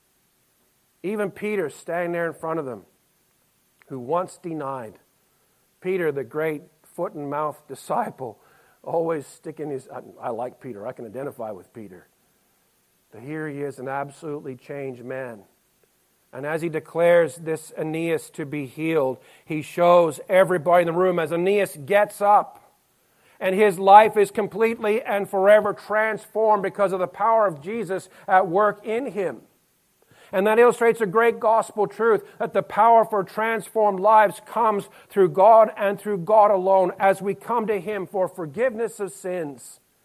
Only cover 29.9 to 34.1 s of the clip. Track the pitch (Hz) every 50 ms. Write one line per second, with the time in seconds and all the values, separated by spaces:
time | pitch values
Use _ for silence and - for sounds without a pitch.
29.9 | _ _ _ _ _ _ - _ - 190 196 214 220 233 240 240 214 - 240 233
30.9 | 220 226 220 185 165 226 233 233 226 - 240 214 226 226 196 - - 214 202 -
31.9 | - - 220 233 214 185 - - - - - 170 - 196 185 - - 202 214 233
32.9 | 233 226 214 220 214 202 180 - - 214 220 226 226 220 170 - - 220 214 208
33.9 | 196 185 190 214